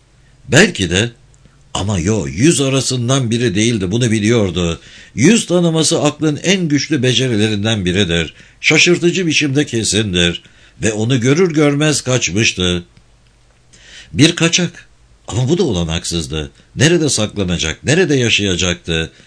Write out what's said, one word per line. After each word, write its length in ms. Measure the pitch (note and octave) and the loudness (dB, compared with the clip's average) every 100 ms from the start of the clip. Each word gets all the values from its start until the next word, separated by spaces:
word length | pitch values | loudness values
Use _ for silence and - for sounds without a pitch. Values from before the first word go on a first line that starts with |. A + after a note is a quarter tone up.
| _ _ _ _ - | _ _ _ _ 0
Belki 420 | C#3+ G3+ E3+ F2 | 4 4 2 -2
de, 200 | F2+ A#2+ - _ _ - _ _ | 0 -2 -6 _ _ -20 _ _
ama 240 | - G2 F#2+ | -6 -4 -2
yo, 280 | F2+ G#2+ C#2+ | 0 -2 -4
yüz 340 | D2+ D3+ C#3 | 0 2 2
arasından 680 | C3+ C3+ - B2+ A#2+ C#3 A#2 | 0 -2 -2 -4 -2 0 0
biri 240 | A#2 A#2+ | 0 0
değildi, 360 | F#2 A2+ A2+ F#2 | 0 0 0 -2
bunu 200 | A#2 B2 | 0 0
biliyordu. 680 | A2 G#2 A#2 G2 F2 E2+ E2 - - - | 0 2 2 0 -2 -4 -4 -10 -20 -12
Yüz 320 | - D3+ A3+ - | 0 4 4 2
tanıması 560 | F3+ E3+ D#3+ D3+ D#3+ | 0 2 0 0 0
aklın 380 | D3 C#3+ D#3 D3 | 0 0 -2 -2
en 260 | - G3 E3 | -2 -2 0
güçlü 340 | C#3 - D3+ | 0 0 -2
becerilerinden 800 | B2+ B2 C3 G#2+ G#2+ G#2 G#2+ A2 | 0 0 0 0 0 0 -2 -2
biridir. 500 | F2+ F2+ F2 E2+ D#2+ - - - | 0 0 0 0 -4 -8 -20 -6
Şaşırtıcı 680 | - D#3 E3+ D#3+ E3+ E3 E3+ | 0 2 4 2 2 0 0
biçimde 400 | C3+ D3 C3+ D3 | 0 0 0 -2
kesindir. 760 | A2+ G2+ G2+ G#2+ F2 F2 E2 - - - - | -2 -2 -2 0 2 0 -2 -12 -20 -20 -6
Ve 100 | G#2 | -4
onu 280 | G#2+ A2+ C3+ | -2 0 2
görür 340 | B2 D3 F#3 | 2 2 2
görmez 460 | D#3 D3 C#3+ D3+ C#3 | 2 2 2 0 -2
kaçmıştı. 840 | B2 B2+ - F2 A2 - F2+ F2 - - _ _ _ _ _ _ _ - - - - | -2 -2 -2 0 0 0 -2 -2 -6 -20 _ _ _ _ _ _ _ -20 -20 -20 -6
Bir 240 | - D#3+ E3+ | 2 2 2
kaçak. 520 | E3 F3 E3+ - - _ _ _ - | 0 0 -2 -6 -20 _ _ _ -6
Ama 200 | G#2 B2 | -2 0
bu 100 | F3 | 0
da 40 | |
olanaksızdı. 880 | E3 F2+ E2 D#2+ - E2+ C#2 D#2 C#2+ _ _ - | 0 -2 -2 -4 -4 -6 -6 -6 -8 _ _ 2
Nerede 320 | C#3+ E3+ D3+ | 2 4 0
saklanacak, 760 | A2+ G#2+ G2+ F#2 E2+ D#2+ D2+ | -2 -4 -2 -2 -2 -4 -4
nerede 320 | F#2+ E3 E3 C#3 | 0 0 2 2
yaşayacaktı? 960 | A#2 G2+ G2+ F2 F2+ F2 - E2 D#2+ - | 2 0 0 0 -2 -4 -4 -4 -4 -10